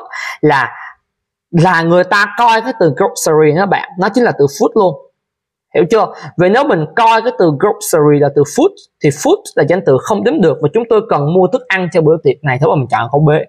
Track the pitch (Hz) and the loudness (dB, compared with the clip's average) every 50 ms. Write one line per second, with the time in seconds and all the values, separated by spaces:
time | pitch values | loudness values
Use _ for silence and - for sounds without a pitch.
0 | - - - - - - - - 151 151 143 131 120 - - - - - - _ | -4 -8 -14 -14 -12 -12 -6 -2 0 2 2 2 0 -4 -6 -12 -20 -20 -20 _
1 | _ _ _ _ _ _ _ _ _ _ 175 165 165 185 170 165 165 170 175 180 | _ _ _ _ _ _ _ _ _ _ 0 2 2 2 2 2 2 2 2 2
2 | 180 180 208 202 208 202 - 233 240 233 226 220 226 262 262 - 180 151 135 - | 2 2 0 0 0 -2 0 0 2 2 2 0 -2 -4 -2 0 0 0 0 0
3 | 196 190 - - - 175 156 156 156 147 143 180 202 185 156 - - - - 180 | -2 -2 -2 -2 -2 0 2 4 4 4 2 2 0 0 -2 -4 -4 -6 -6 -4
4 | 185 214 214 254 233 185 - - 143 139 - - 226 226 - 220 190 175 143 - | -4 -2 0 0 0 0 2 0 0 0 0 0 -2 0 2 2 0 0 0 -4
5 | - _ _ _ _ _ _ _ _ _ _ _ _ _ - 147 170 156 226 214 | -12 _ _ _ _ _ _ _ _ _ _ _ _ _ -2 -2 0 2 2 0
6 | 185 - - - - 143 - 160 175 185 214 262 294 302 202 165 151 151 - 226 | 0 -2 -6 -12 -20 -8 -4 0 0 2 2 2 2 0 0 -2 -2 -4 -2 0
7 | 226 226 226 226 220 247 240 - 180 160 143 135 202 208 - - - - 180 156 | 2 2 2 0 0 -2 -2 0 0 0 0 0 0 -2 -2 -4 -6 -2 0 2
8 | 147 151 147 143 143 139 143 147 143 - - 247 330 392 - - - _ _ _ | 4 4 4 2 2 0 2 0 0 0 0 0 0 0 -2 -6 -20 _ _ _
9 | - 147 - - - 285 392 - - - - 156 151 147 175 190 - 156 131 127 | -2 -2 -2 0 0 0 0 0 -2 -4 -2 -2 0 0 0 0 0 0 0 0
10 | - - 214 202 196 240 320 294 170 156 131 - 151 143 - 226 240 - 226 208 | 0 -2 -4 -2 -2 0 0 2 2 2 0 0 -2 -2 -2 -2 0 0 0 0
11 | 208 - 180 147 143 151 175 185 185 180 - - - - 190 185 180 160 - 170 | 0 0 -2 -2 0 0 2 2 2 0 0 -4 -4 -4 -4 -4 -4 -2 -2 0
12 | 156 147 165 160 - 139 120 - - 139 127 127 156 190 190 147 123 - 110 110 | 2 2 2 2 0 -2 -2 -2 -4 -4 -2 -2 0 0 0 0 -2 -2 -4 -4
13 | 117 117 139 147 156 151 156 156 - | -4 -2 0 0 2 2 2 0 -2